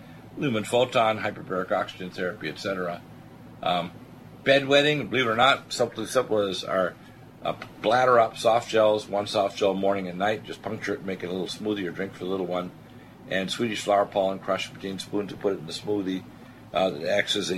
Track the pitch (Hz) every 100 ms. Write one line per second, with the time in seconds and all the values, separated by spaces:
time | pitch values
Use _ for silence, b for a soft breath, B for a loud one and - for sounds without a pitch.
0 | B B B - 147 110 101 120 123 131
1 | 110 107 104 101 - 92 92 98 90 -
2 | 92 92 92 82 76 76 101 95 87 85
3 | - - - - - - - 87 87 -
4 | - - - - - 139 135 143 147 147
5 | 110 127 120 110 131 139 - - 120 -
6 | 104 131 110 107 101 90 - 92 90 -
7 | B B - - 85 - - - 104 123
8 | 127 120 113 - 113 117 - 113 107 107
9 | - 101 104 107 98 - 104 95 98 101
10 | 92 90 101 110 - 80 98 107 - 101
11 | 95 92 87 92 87 - 104 104 90 78
12 | 95 - 92 95 87 90 90 - B B
13 | B B - 92 95 - 120 104 - 101
14 | 101 104 95 95 - 95 - - 98 95
15 | - 104 95 95 101 92 78 - 107 104
16 | 92 92 - B B B B - 95 73
17 | 82 101 - 104 85